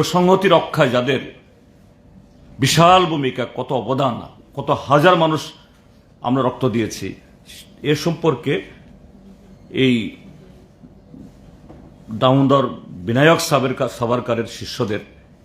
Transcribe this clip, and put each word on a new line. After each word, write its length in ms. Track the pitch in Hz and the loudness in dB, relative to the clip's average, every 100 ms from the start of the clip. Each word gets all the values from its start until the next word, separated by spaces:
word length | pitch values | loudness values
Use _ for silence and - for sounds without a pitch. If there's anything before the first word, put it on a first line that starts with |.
| 156 | 0
সংহতি 340 | 180 180 185 196 | 2 4 4 4
রক্ষায় 420 | 165 - - 139 123 | 2 2 0 2 2
যাদের 260 | 123 131 - - - _ _ _ - _ _ - - - - - | 0 -2 -6 -16 -20 _ _ _ -20 _ _ -20 -20 -20 -20 -4
বিশাল 420 | 131 - 170 185 175 | 0 4 6 6 4
ভূমিকা, 320 | 156 135 127 120 - | 0 -2 -4 -8 -8
কত 120 | 127 131 | -6 -4
অবদান, 340 | 104 135 139 107 - - - - | -2 -2 -2 -4 -10 -20 -16 -10
কত 140 | 139 131 - | -4 -4 2
হাজার 280 | 147 170 180 | 4 4 4
মানুষ 180 | 160 151 - - - _ _ _ _ _ | 2 0 -6 -18 -20 _ _ _ _ _
আমরা 200 | - 135 | -4 0
রক্ত 200 | 120 - 127 110 | -2 -2 -2 -2
দিয়েছি, 320 | 107 - 92 - - _ - - - - 139 | -4 -6 -12 -14 -20 _ -20 -20 -20 -8 -4
এ 20 | 147 | -2
সম্পর্কে 500 | 175 160 165 131 139 214 - - - - - - - - - - - - 131 | -2 -2 -2 -2 -4 -6 -8 -20 -20 -20 -20 -20 -20 -20 -20 -20 -10 -2 0
এই 100 | 120 101 - - - - - - _ - - - - - - - - - - - - - 110 | 0 -2 -12 -20 -20 -20 -20 -20 _ -20 -20 -20 -20 -20 -20 -20 -20 -20 -20 -20 -20 -14 0
দামোদর 440 | 127 135 135 139 123 117 - 80 90 | 2 4 4 2 2 -6 -16 -12 -4
বিনায়ক 340 | 120 151 165 - | 2 4 4 0
সাবেরকা-, 440 | 147 131 127 127 - | -2 -2 -4 -6 -4
সাভারকারের 500 | 117 123 117 113 110 - | -2 -2 -2 -4 -4 -10
শিষ্যদের 440 | - - 113 104 - - - - | -12 -6 -4 -4 -8 -20 -20 -20